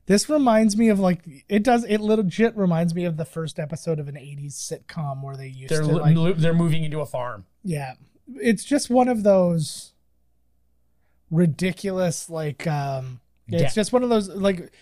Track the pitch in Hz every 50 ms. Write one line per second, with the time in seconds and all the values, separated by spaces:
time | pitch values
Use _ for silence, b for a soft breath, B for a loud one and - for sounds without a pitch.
0 | _ - 190 208 - - 302 302 269 240 220 220 220 214 202 214 233 226 208 196
1 | 190 180 175 - - 165 - - _ - 202 214 208 254 240 240 233 190 208 214
2 | 214 214 220 220 208 175 - - 226 226 226 214 196 175 165 160 175 170 165 175
3 | 175 175 165 151 160 - - 165 160 147 - - 156 139 165 - - 170 160 151
4 | 143 143 143 143 127 143 143 143 143 143 135 - - - 160 131 _ - - 165
5 | 151 139 135 135 139 135 135 135 135 135 131 131 131 131 - - 151 156 156 -
6 | 151 156 165 165 165 180 196 165 156 165 165 170 170 165 151 151 156 151 151 156
7 | 143 - - 127 120 123 113 101 92 _ _ _ - 190 160 147 139 127 - _
8 | _ _ _ _ _ 302 247 277 - 233 214 - - - 277 285 - - 240 254
9 | 247 254 247 214 196 208 196 190 180 175 170 165 151 - - - - - _ _
10 | _ _ _ _ _ _ _ _ _ _ _ _ _ _ _ _ _ _ _ _
11 | _ _ _ _ _ - 160 165 180 165 135 - 175 190 - - - 196 185 185
12 | 185 175 156 - - - 165 160 156 147 135 - - 170 151 143 139 139 135 131
13 | 131 131 127 - _ _ _ _ _ - 170 170 - - - 214 208 - 247 254
14 | 254 240 233 214 202 190 - 196 190 202 190 170 151 - b b